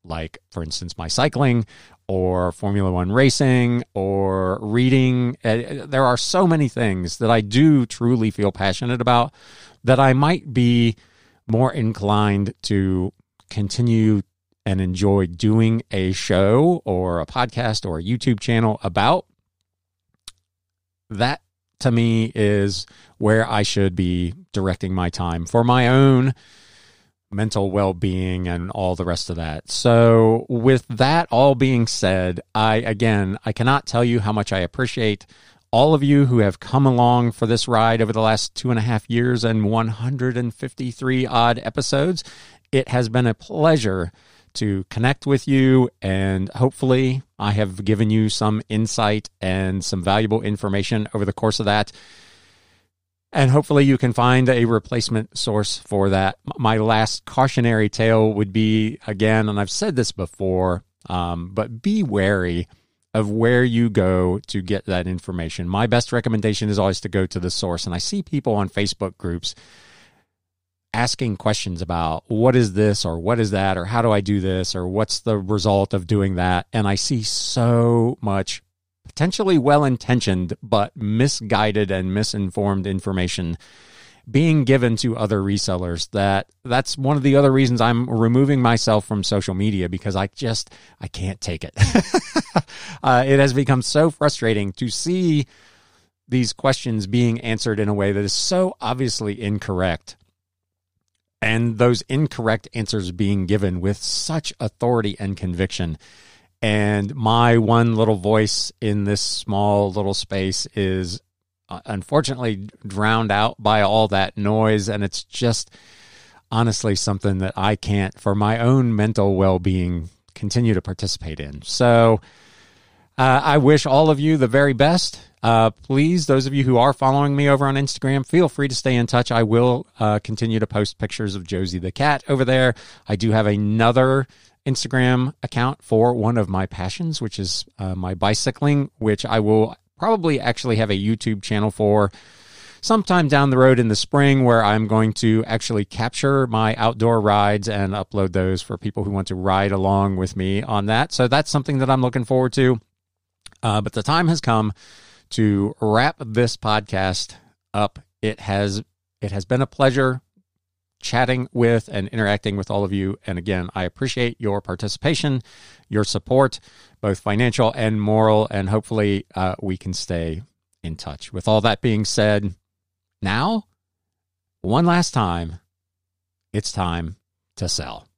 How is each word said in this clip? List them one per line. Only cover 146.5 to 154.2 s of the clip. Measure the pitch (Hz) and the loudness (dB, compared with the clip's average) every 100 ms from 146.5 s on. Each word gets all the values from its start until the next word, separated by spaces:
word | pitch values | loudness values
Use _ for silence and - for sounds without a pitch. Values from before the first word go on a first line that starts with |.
| 113 110 | 0 0
outdoor | 113 113 117 113 113 | 2 -2 2 2 2
rides | 104 104 101 104 104 | 4 4 2 0 -2
and | 101 98 | -2 -2
upload | 101 95 104 95 | -4 -4 -2 -2
those | 90 92 92 | 0 0 -2
for | - 101 | -6 -8
people | 104 95 | -6 -4
who | 101 | -4
want | 98 95 | -4 -4
to | |
ride | 92 95 95 98 | -4 0 0 0
along | 98 98 98 98 92 | 0 0 2 0 -2
with | 92 | -4
me | 98 95 98 | -4 -4 -4
on | - 104 101 | -2 -4 0
that. | 110 147 | -2 -2
So | - 123 | -2 0
that's | 139 151 | 0 0
something | 147 131 139 | -4 -2 -2
that | 131 | 0
I'm | 131 | 2
looking | 127 131 | 0 -2
forward | 120 131 127 | 0 0 0
to. | 139 127 120 _ _ _ _ _ _ - _ | 2 2 2 _ _ _ _ _ _ -20 _
Uh, | 113 107 | -2 -2
but | 104 | -2
the | 113 | -6
time | 104 160 | -2 0